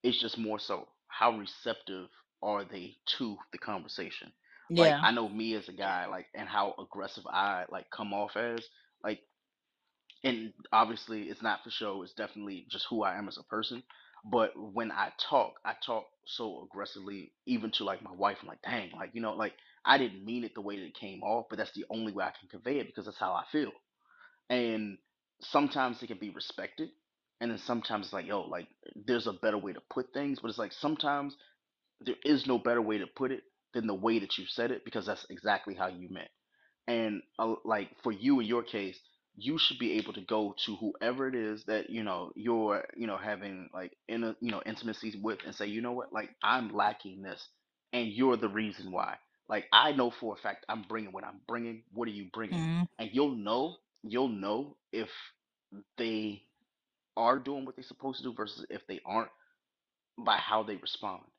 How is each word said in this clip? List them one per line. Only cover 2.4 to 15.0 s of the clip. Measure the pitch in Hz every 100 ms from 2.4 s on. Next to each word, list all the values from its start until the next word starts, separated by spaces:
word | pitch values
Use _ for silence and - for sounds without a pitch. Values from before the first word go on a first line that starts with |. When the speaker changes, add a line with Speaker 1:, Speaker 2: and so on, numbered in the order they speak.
Speaker 1:
are | 101 104
they | 98 101 87 - - -
to | 120 101 -
the | -
conversation? | - 98 78 - 82 - - _ _ - - 170
Like, | 165
Speaker 2:
Yeah. | 143
Speaker 1:
I | 107
know | 120 110
me | 107 113
as | 110 95
a |
guy, | 92 98 92 92
like, | 92 92
and | - 90
how | 101 101 -
aggressive | 95 98 98 - -
I, | 90 101 92 90
like, | 92 -
come | - 104
off | 101 101 104
as, | 120 117 113 - _ _
like, | 104 104 _ _ _ _ _ _ _ _ _ -
and | 135 117 110 - -
obviously | 110 113 113 - 110
it's | 101 -
not | 113 107
for | 117
show, | - 107 98
it's | 90
definitely | - 104 104 101 95 -
just | - -
who | 113
I | 98 95
am | 98
as | -
a |
person. | - 107 113 120 - - - -
But | 110 120 110 -
when | 104 98 113
I | 80